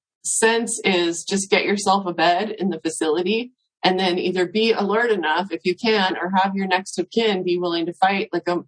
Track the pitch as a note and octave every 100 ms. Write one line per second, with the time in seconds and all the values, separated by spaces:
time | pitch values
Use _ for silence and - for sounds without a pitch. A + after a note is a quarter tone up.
0 | _ _ - - A3 A3+ A3+ - - F3+
1 | E3+ E3+ - G3 - G3 - G3+ G3+ G3
2 | F#3+ E3+ E3 F3 G#3+ - F#3 D#3+ E3 -
3 | D#3+ D#3 F3+ A3 B3 _ _ _ F#3 F#3
4 | F#3 F3 F#3 F3+ F3 G#3+ A3+ G#3 G3 G#3
5 | A#3+ G#3 D#3 D#3+ G3 E3 F#3 F3 A3+ G#3+
6 | F#3+ F3+ F3 F#3+ G3 G3 F#3+ F#3 G3 -
7 | F3 - A3+ G3 F3+ F3 F3 E3+ E3 E3+
8 | F#3+ G3+ - F3 F3 F3